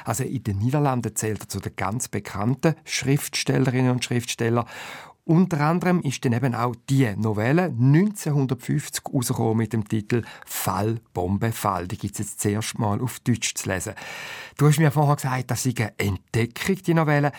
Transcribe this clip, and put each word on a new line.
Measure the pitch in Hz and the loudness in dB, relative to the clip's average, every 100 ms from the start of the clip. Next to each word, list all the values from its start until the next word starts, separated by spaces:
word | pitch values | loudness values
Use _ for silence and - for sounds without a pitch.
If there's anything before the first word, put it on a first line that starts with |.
Also | - 120 | -6 -4
in | 131 131 | -4 -4
den | 110 98 | -4 0
Niederlanden | 117 147 147 127 117 - | 0 2 2 0 -2 -4
zählt | 110 101 | -4 -4
er | - | -6
zu | 98 | -8
den | 104 | -8
ganz | - 92 120 - | -6 -4 -4 -6
bekannten | 101 - 98 107 135 165 156 | -8 -8 -4 -2 0 0 0
Schriftstellerinnen | - - 131 139 - - - 139 131 127 127 | -4 -4 0 0 0 -4 0 2 2 2 2
und | 123 | 0
Schriftstellern. | - 123 117 - 117 120 117 - - - - - | -2 -4 -4 -2 0 0 -2 -8 -16 -16 -18 -8
Unter | - 165 185 151 | 2 4 4 2
anderem | 147 175 175 180 | 2 2 2 2
ist | 147 - | 0 -2
dann | 135 | 0
eben | 117 135 | 2 0
auch | 117 120 117 - | 0 -2 -4 0
die | 135 123 | 2 4
Novelle | 95 110 104 110 160 180 120 | 2 0 0 2 2 2 2
neunzehnhundertfünfzig | 127 147 208 208 160 143 135 127 - 143 - - - | 6 6 4 0 -2 0 0 -2 -2 -4 -4 -8 -4
rausgekommen | 143 120 117 117 110 | -2 0 0 2 2
mit | 110 | 0
dem | 113 107 | -2 -2
Titel | 113 104 120 113 - | -4 0 -2 -2 -10
Fall, | - - - 92 107 113 - | -14 -8 -4 0 0 -2 -6
Bombe, | - 90 98 113 | -4 0 0 0
Fall. | 113 104 92 90 | 0 0 -2 -4
Die | 104 | -6
gibt's | 101 - | -6 -6
jetzt | 104 - | -8 -4
zuerst | 107 104 110 - | -2 0 -2 -2
mal | 107 104 | -2 0
auf | 123 - | -4 -4
Deutsch | - 117 - | 0 0 -2
zu | - - | -4 -4
lesen. | 95 107 - - - - - - - | -2 -4 -10 -12 -14 -14 -14 -10 2
Du | 147 | 4
hast | 147 | 6
mir | 160 | 4
vorher | 143 143 | 4 2
gesagt, | 147 139 127 123 | 2 0 -4 -2
das | 120 | -2
sei | 127 120 | -2 -2
eine | 107 - | -2 -2
Entdeckung, | 101 90 _ 117 120 - - 190 | -2 -2 _ -2 0 -2 -2 0
die | - | 2
Novelle. | 165 151 147 143 | 2 4 4 2